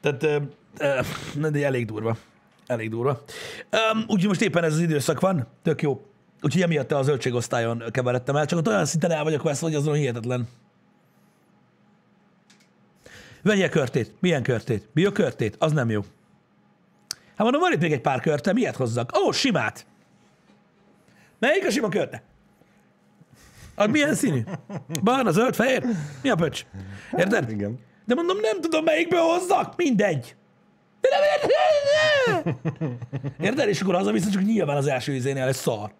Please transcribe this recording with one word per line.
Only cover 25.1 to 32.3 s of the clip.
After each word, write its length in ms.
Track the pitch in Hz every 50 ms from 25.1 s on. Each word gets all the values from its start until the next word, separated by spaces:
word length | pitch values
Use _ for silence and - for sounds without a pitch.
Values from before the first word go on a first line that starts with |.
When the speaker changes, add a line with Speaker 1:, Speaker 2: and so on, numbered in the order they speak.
| 254 269 254 214
Speaker 1:
zöld, 240 | 156 180 240 262 185
fehér? 300 | - 220 269 262 240 - 247 226 165 147 147 - -
Mi 60 | - 277
a 40 | 220
pöcs? 320 | 160 175 147 - - - _ - 98 95 95 98 98 - - -
Érted? 340 | 180 175 190 233 214 143 117
Speaker 2:
Igen. 280 | 110 104 101 104 117 131 - _ _ _ _
Speaker 1:
De 100 | - 247
mondom, 220 | 269 339 349 370 415
nem 200 | 427 440 427 381
tudom, 240 | 294 330 320 311 311
melyikből 360 | 330 311 320 339 339 370 339
hozzak, 560 | 330 330 339 359 359 359 392 - - - -
mindegy. 600 | - 349 285 247 185 - 196 165 135 120 - - _ _ _ _ _ _ _ _ _ _ _ _ _
De 80 | - 523
nem 100 | 571 571 587 587 605
érted? 1200 | 587 587 - 508 640 - 622 622 587 571 554 587 622 622 622 605 554 523 466